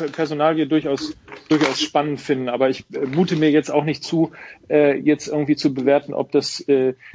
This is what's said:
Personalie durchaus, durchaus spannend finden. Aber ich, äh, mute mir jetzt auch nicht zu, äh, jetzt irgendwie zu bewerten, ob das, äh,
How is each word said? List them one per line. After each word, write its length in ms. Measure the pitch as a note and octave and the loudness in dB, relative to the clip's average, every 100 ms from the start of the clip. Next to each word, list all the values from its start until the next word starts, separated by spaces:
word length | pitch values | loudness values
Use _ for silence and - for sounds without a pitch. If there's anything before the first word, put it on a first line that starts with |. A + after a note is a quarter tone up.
| D3+ | -8
Personalie 560 | D3+ D3+ D3+ D#3 D#3+ C#3+ | -4 -4 0 0 2 2
durchaus, 480 | D#3 D3 C#3 D#3 - - - - | 0 0 -4 -6 -12 -18 -10 0
durchaus 320 | D#3 C#3+ C3 | 2 2 0
spannend 400 | D3+ D3+ D3 C#3 | -2 -2 -2 -4
finden. 280 | - C3 B2+ | -2 -2 -2
Aber 200 | B2 C3+ | 0 0
ich, 160 | C3 - | 0 -6
äh, 60 | C3 C#3 | -6 -4
mute 280 | C#3+ F#3 | 0 0
mir 160 | E3 D#3 | 2 4
jetzt 220 | D3 C3 | 2 2
auch 100 | D3+ | -2
nicht 220 | D3+ C#3 | -2 -4
zu, 260 | - E3 D#3+ - - - - | -4 -2 -2 -4 -20 -18 -2
äh, 260 | D3 C#3+ C3+ | 2 2 2
jetzt 300 | D3+ D3 - | 2 0 0
irgendwie 300 | D3+ C#3+ D3 | -4 -2 0
zu 180 | D3+ | 0
bewerten, 400 | C3+ B2+ C#3+ C#3+ | 0 2 2 0
ob 160 | - C#3 | -6 -2
das, 300 | C#3+ C3+ - - | -2 -2 -6 0
äh, 260 | C3+ C3 B2+ - | 2 2 -4 -12